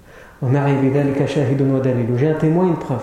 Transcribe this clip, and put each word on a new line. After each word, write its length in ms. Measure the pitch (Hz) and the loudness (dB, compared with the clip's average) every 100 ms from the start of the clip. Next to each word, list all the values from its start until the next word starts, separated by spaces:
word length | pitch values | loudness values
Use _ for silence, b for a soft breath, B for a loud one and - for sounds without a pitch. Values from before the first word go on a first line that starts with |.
| B B B - | B B B -6
On 140 | 131 143 | -2 0
arrive, 280 | 139 135 | 0 0
إذا 200 | 135 143 | 2 2
لك 220 | 139 135 - | 0 0 -2
شاهد 360 | 160 127 135 | 0 0 0
ودليل. 560 | 135 131 127 120 117 123 | 0 0 0 0 0 0
J'ai 120 | 156 | 0
un 60 | 156 | 0
témoin 300 | 160 170 185 | 0 2 0
et 40 | |
une 80 | 156 | -2
preuve. 240 | - 123 | -4 -6